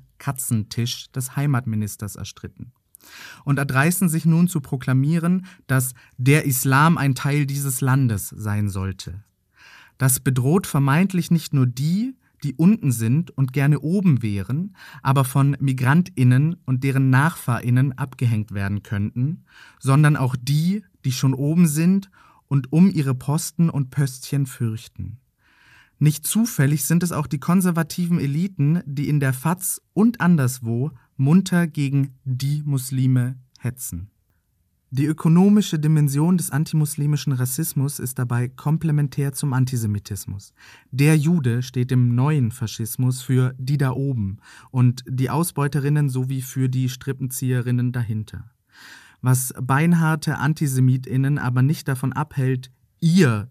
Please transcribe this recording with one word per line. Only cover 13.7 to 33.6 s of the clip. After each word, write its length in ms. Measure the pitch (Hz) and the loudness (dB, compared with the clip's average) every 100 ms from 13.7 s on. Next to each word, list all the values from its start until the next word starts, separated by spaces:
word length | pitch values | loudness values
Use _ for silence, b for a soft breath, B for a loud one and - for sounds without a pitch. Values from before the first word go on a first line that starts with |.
| 143 | 0
oben 400 | 147 190 190 127 | 0 0 2 2
wären, 560 | 110 101 92 139 196 B B 143 | 0 -4 -4 -6 -6 B B -6
aber 220 | - 135 | 0 0
von 320 | 131 - 139 139 | 2 2 2 2
MigrantInnen 960 | 143 131 123 156 180 - 127 127 151 175 - | 0 0 2 2 2 2 4 4 2 -2 -4
und 180 | 131 | -2
deren 240 | 135 135 135 | 0 0 2
NachfahrInnen 880 | 131 151 - - 113 123 123 139 - | 4 2 0 -4 -4 0 2 2 -2
abgehängt 560 | 139 - 123 117 107 | -8 -4 -2 0 -2
werden 300 | 101 98 101 | -6 -4 -6
könnten, 640 | - 101 104 120 135 175 B B B B | -4 -4 -4 -2 -4 -4 B B B B
sondern 360 | 127 143 151 | 2 4 4
auch 220 | 151 131 127 | 2 0 -4
die, 460 | 120 147 165 208 - _ 135 | -2 0 0 -2 -6 _ -6
die 60 | |
schon 200 | 127 135 | -2 0
oben 360 | 135 143 165 175 | 0 0 4 4
sind 420 | 147 165 196 196 b b b _ | 4 2 2 -2 b b b _
und 220 | 139 127 | -2 2
um 200 | 156 190 | 4 4
ihre 240 | 185 139 | 4 0
Posten 560 | 127 - 151 - - 170 | -2 -2 -2 -2 0 0
und 180 | 143 127 | 0 -2
Pöstchen 560 | - 139 131 - 139 | -2 -2 -4 -6 -4
fürchten. 760 | 131 - 117 110 - - 90 - _ _ b b b b b - | -4 -4 -4 -6 -10 -14 -12 -14 _ _ b b b b b 0
Nicht 280 | 147 147 - | 2 2 -2
zufällig 580 | 214 233 - 135 147 | 0 0 0 0 0
sind 180 | - 170 | 0 0
es 100 | 175 | 0
auch 140 | 151 139 | -4 -4
die 140 | 151 | -4
konservativen 800 | - 180 185 165 160 - 175 175 | 0 2 2 0 -2 -4 0 0
Eliten, 640 | 139 143 196 190 143 170 | 0 -2 -4 0 0 0
die 240 | - 139 143 | -2 -4 -2
in 120 | 147 | 0
der 120 | 135 | 0
faz 480 | 131 160 180 - - _ | -2 -2 -2 -4 -8 _
und 260 | - 220 233 | 2 2 2
anderswo 680 | 175 170 127 - 113 117 143 B B - | 2 4 2 -2 -4 -4 -4 B B -2
munter 480 | 131 175 190 180 170 | 4 4 4 0 0
gegen 480 | 151 139 139 135 - | -2 -2 0 -2 -4
die 380 | 131 127 139 147 | -6 -4 -2 -2
Muslime 720 | 147 139 127 131 131 127 123 131 - | -2 -4 -2 0 2 2 0 -6 -16
hetzen. 500 | _ | _